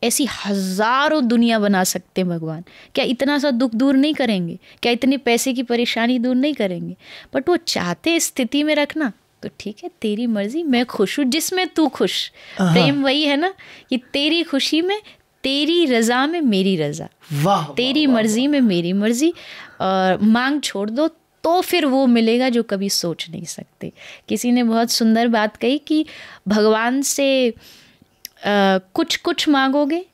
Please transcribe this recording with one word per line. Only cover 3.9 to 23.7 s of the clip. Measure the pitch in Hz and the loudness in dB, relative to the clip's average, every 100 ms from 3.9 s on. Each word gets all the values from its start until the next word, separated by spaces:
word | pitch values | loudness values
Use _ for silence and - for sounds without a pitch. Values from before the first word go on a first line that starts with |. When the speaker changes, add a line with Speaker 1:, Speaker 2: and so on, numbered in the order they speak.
| 269 | 4
Speaker 1:
नहीं | 294 | 2
करेंगे? | 294 254 202 170 180 - - | 0 0 0 -2 -8 -18 -6
क्या | 240 | -2
इतने | 240 254 277 | 0 2 0
पैसे | 254 233 269 | 2 0 0
की | 254 | -4
परेशानी | 240 233 233 - 233 254 | -2 -2 0 0 0 0
दूर | 240 254 | 0 0
नहीं | 277 | 0
करेंगे?" | 294 202 175 170 180 - - - 262 | 0 -4 -4 -10 -12 -18 -20 -6 -4
But | 269 | 0
वो | 349 | 0
चाहते | - - 175 175 - 330 | 0 -4 -4 -4 -2 -2
स्थिति | - - 240 285 | -2 -4 -2 0
में | 302 302 | 0 0
रखना, | 285 311 285 - _ _ | -2 -2 -6 -6 _ _
तो | - _ | -16 _
ठीक | - 208 | -14 -12
है, | 349 _ | -16 _
तेरी | 220 208 240 | -4 -2 -2
मर्जी, | 214 202 285 | -2 -4 -4
मैं | 339 240 247 | 0 0 0
खुश | - 190 - | -2 -2 0
हूँ | 277 | 0
जिसमें | 277 - 370 370 | 0 -2 -4 -4
तू | - 302 | 0 0
खुश। | - 208 - - - - - | 0 -2 -2 -8 -12 -20 -2
Speaker 2:
हाँ। | 185 | 2
Speaker 1:
प्रेम | 170 175 285 | 4 4 2
वही | 277 277 | 0 0
है | 302 285 | 0 0
ना | 349 381 - - - | -2 -4 -20 -20 -6
कि | 254 | -6
तेरी | - 285 285 330 | -4 -2 0 0
खुशी | 330 269 - 302 | 0 -2 0 0
में, | 349 415 415 - _ _ | 0 -4 -8 -20 _ _
तेरी | 262 277 294 339 330 | -4 -2 2 2 4
रजा | 240 226 247 277 | 4 2 2 0
में | 349 | 0
मेरी | 285 202 190 185 | 0 2 2 0
रजा, | 147 151 - _ - | -2 -4 -12 _ -8
Speaker 2:
वाह, | 147 156 196 | -2 0 0
वाह, | 151 | -2
Speaker 1:
तेरी | - 254 277 302 | -4 -2 2 2
Speaker 2:
वाह, | 240 | 2
Speaker 1:
मर्जी | 220 214 269 | 2 0 0
Speaker 2:
वाह। | |
Speaker 1:
में | 294 | 2
मेरी | 240 175 170 | 2 2 0
मर्जी। | 190 208 240 320 339 - - - - | 0 0 2 0 -2 -14 -20 -20 -6
और | 190 190 185 180 | -2 0 2 2
मांग | 214 226 254 294 | 4 2 2 -2
छोड़ | - 196 208 | -4 -6 -6
दो, | 226 320 - _ _ | -2 -2 -4 _ _
तो | 320 349 | 0 0
फिर | 359 359 294 | 2 0 2
वो | 262 269 | 2 4
मिलेगा | 233 226 233 262 | 4 4 2 2
जो | 240 | 0
कभी | 226 202 196 | -2 -2 -2
सोच | - 175 160 - | -2 -4 -6 -10
नहीं | 165 170 | -12 -12
सकते। | - - | -14 -16